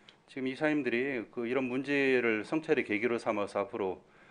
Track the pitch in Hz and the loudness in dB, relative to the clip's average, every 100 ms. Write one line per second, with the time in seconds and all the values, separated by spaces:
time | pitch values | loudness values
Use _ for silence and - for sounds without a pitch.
0 | - - _ 139 131 131 156 151 123 117 | -20 -20 _ -6 -6 -2 0 0 0 0
1 | 135 131 98 - 117 131 131 131 135 143 | 0 -4 -6 -6 -2 0 0 -2 0 2
2 | 135 127 117 107 98 156 156 139 110 104 | 4 4 4 2 0 -4 2 0 2 0
3 | 117 117 120 104 98 104 98 110 95 90 | 0 0 0 -2 -2 -2 -2 -2 -4 -4
4 | - - - | -12 -20 -20